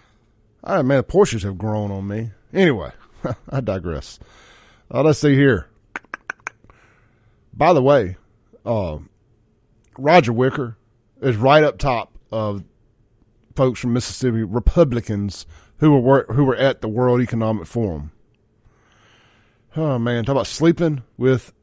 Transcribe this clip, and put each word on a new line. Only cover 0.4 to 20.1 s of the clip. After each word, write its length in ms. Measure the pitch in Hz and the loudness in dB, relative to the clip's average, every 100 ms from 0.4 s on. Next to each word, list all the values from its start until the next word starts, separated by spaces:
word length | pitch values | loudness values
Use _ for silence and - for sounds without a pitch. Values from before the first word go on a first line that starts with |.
| _ _ | _ _
Ah, 200 | - 190 | -4 -2
man, 200 | 127 139 | 2 0
Porsches 380 | - 180 208 113 | 0 2 2 0
have 160 | 98 92 | -6 -6
grown 320 | 107 107 104 | -4 -4 -4
on 160 | 98 98 | -6 -6
me. 260 | 104 113 - _ | -8 -8 -14 _
Anyway, 380 | 175 180 110 69 - _ - | 0 2 2 -6 -14 _ -12
<laughs> 280 | 127 - - | -10 -10 -8
I 100 | 135 | -6
digress. 580 | 110 95 85 73 - - - _ _ _ _ _ _ | -4 -6 -6 -8 -10 -20 -20 _ _ _ _ _ _
Uh, 100 | 123 | -2
let's 160 | 151 143 | 0 2
see 160 | 147 | 2
here. 340 | 135 139 98 - _ _ - - - - - - - _ _ _ _ _ _ _ _ _ | 4 4 2 -4 _ _ -20 -16 -16 -16 -16 -20 -20 _ _ _ _ _ _ _ _ _
By 180 | 113 156 | -2 2
the 100 | 156 | 4
way, 340 | 131 143 90 90 _ _ _ _ | 4 4 2 -6 _ _ _ _
uh, 340 | - 110 90 76 80 _ _ _ _ _ _ _ _ - | -6 -4 -4 -8 -14 _ _ _ _ _ _ _ _ -6
Roger 360 | 143 175 123 | 4 4 4
Wicker 440 | 117 131 147 120 - _ _ _ _ | 0 0 -2 -8 -12 _ _ _ _
is 140 | 135 107 | -2 2
right 260 | 131 156 | 4 6
up 160 | 147 104 | 4 0
top 400 | 135 117 - - _ | -2 -2 -6 -16 _
of 320 | 110 107 101 - _ _ _ _ _ _ _ _ | -6 -6 -6 -12 _ _ _ _ _ _ _ _
folks 240 | - 131 110 | 0 0 0
from 140 | 123 | -2
Mississippi, 500 | 123 - - 127 113 | -2 -4 -4 -2 -2
Republicans 1040 | 104 117 - 175 151 117 - 101 101 - - - _ - | -2 0 0 2 2 0 -4 -4 -4 -8 -18 -20 _ 0
who 140 | 151 | 2
were 80 | 143 | 4
wor-, 260 | 123 135 - | 4 2 2
who 100 | 117 | 0
were 120 | 135 120 | 0 2
at 240 | 135 120 | 0 0
the 80 | 113 | -6
World 320 | 110 123 123 | -2 2 2
Economic 460 | 120 113 110 107 80 | 0 -2 -2 -4 -6
Forum. 440 | 120 104 78 76 - _ _ _ _ _ _ _ _ _ _ _ _ _ _ _ 156 | -4 -4 -6 -12 -18 _ _ _ _ _ _ _ _ _ _ _ _ _ _ _ -6
Oh, 220 | 156 127 | -4 -2
man, 240 | 117 | -2